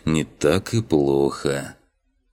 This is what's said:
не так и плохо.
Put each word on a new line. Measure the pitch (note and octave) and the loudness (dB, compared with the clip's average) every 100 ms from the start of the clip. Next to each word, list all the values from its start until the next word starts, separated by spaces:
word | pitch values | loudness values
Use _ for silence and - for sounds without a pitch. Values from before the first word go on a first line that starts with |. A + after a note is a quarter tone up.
| - | -2
не | D#2 | -2
так | C#2+ - D2 F2+ - | -2 0 2 2 0
и | A#2 | -4
плохо. | - D2+ C#2 C#2 C#2 - C#2+ C#2 C2+ - _ _ _ _ _ | 0 2 2 2 0 -2 -4 -4 -8 -16 _ _ _ _ _